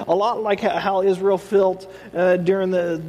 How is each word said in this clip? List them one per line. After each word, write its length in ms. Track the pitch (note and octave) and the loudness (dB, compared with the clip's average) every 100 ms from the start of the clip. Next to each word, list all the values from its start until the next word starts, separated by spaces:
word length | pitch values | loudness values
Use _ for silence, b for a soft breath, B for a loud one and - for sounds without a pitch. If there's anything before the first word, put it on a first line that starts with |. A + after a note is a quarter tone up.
| - | -2
a 80 | |
lot 280 | F3 G#3+ A3+ | 0 0 -2
like 180 | G#3+ G3+ | -2 -2
ho-, 80 | G#3+ | -2
how 340 | E3+ F#3 F#3+ | -2 0 0
Israel 360 | G3 F3+ G3 F#3+ | 2 2 0 0
felt, 520 | - G3+ F#3+ F#3 - B G#3+ | 0 2 2 0 -10 B -10
uh, 220 | E3 F#3 F3+ | 0 2 2
during 340 | F3 G3 F#3 | 2 0 0
the, 320 | F#3 F3 E3 | 0 -2 -4